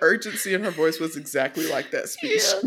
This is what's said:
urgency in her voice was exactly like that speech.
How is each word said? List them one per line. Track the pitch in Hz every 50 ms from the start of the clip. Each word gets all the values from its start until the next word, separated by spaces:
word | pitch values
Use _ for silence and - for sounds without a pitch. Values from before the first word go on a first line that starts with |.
urgency | 160 165 208 233 - - - 220 - 196 185
in | 185 214
her | 196
voice | 170 156 160 160 160 165
was | 165 160 160
exactly | 147 147 - - 139 131 135 - 165 160 160
like | 143 135 143 -
that | - - - -
speech. | - - - - 427 440 - - - - -